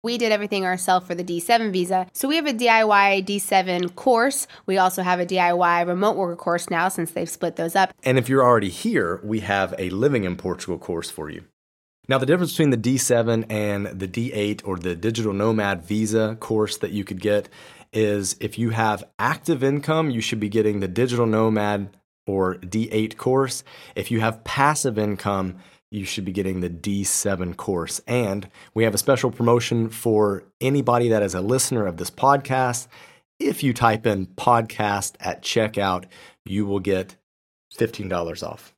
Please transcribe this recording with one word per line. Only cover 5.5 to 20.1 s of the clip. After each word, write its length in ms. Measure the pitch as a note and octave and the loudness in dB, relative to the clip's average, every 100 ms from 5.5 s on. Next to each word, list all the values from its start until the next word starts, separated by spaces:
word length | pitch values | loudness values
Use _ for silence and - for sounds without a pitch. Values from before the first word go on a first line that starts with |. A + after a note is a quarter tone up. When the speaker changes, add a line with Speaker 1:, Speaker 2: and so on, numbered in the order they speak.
Speaker 1:
Y 280 | F3 F3 F3 | 4 4 4
remote 340 | F3 F3+ G3 D3 | 2 2 2 2
worker 200 | F3+ E3+ | -2 -4
course 340 | - E3+ - | -2 -2 0
now 180 | E3+ F3+ | 0 0
since 240 | - E3 | -2 -6
they've 180 | - E3+ | -4 -8
split 260 | - F3 - | -4 -6 -4
those 180 | E3 G3 | -2 2
up. 180 | F#3 - | 0 -2
Speaker 2:
And 140 | - C3 | 2 2
if 120 | A#2+ | 4
you're 140 | C3+ | 4
already 260 | B2 A#2 G2+ | 6 6 4
here, 500 | - A3+ G3 F2 F#2+ | -4 -2 0 0 -4
we 180 | G#2 A2 | -4 -4
have 320 | G2+ G2 F#2+ - | 0 0 0 -2
a 120 | F#2 | -4
Living 340 | F#2+ C3+ C3 | 0 0 2
in 140 | F#2+ F2+ | -2 -4
Portugal 400 | F#2+ E2+ - E2 | -4 -6 -6 -8
course 320 | - E2+ D#2+ | -6 -8 -6
for 200 | - D2+ | -10 -12
you. 140 | D#2+ - _ _ _ _ _ - | -12 -18 _ _ _ _ _ -2
Now, 100 | C3 | 0
the 80 | C3 | 2
difference 280 | F3 F3 | 2 0
between 160 | F3+ D3+ | 2 2
the 80 | A#2+ | 2
D 200 | A2+ C3 | 2 0
seven 460 | - A#2+ A2+ A2+ A2 | 2 2 2 0 -2
and 380 | G#2+ G#2 G2+ G2+ | -4 -2 -2 -6
the 200 | F#2+ F#2+ | -8 -8
D 240 | F2+ A#2+ | -6 -6
eight 300 | - G#2 G2+ - | -2 -4 -4 -6
or 120 | F#2 | -6
the 180 | F2+ E2+ | -6 -4
Digital 380 | G#2 A2+ G#2+ | -4 -2 -2
Nomad 500 | G2 G#2+ A2 G2+ F#2+ | 0 0 2 0 -2
visa 540 | E2 G#2 A2 A2 A2 A2 | -2 -2 0 0 0 -4
course 380 | - A2 G#2 - | -2 0 0 -2
that 140 | G2 | -6
you 120 | G2+ | -6
could 180 | G2 F#2+ | -6 -4
get 280 | G#2 G#2 G2 - - - - | 0 0 -2 -16 -20 -20 -8
is 440 | A2 G#2+ G#2 F#2+ - | 0 2 0 -2 -6
if 180 | A2 - | -6 -2
you 120 | A#2 | -2
have 340 | A2 A2 G2+ - - | 2 2 0 -6 -4
active 440 | B2+ D#3 - D3+ | -2 -2 -2 0
income, 460 | C3+ C#3+ C#3+ D#3+ | 2 0 0 0
you 120 | D#3+ | 0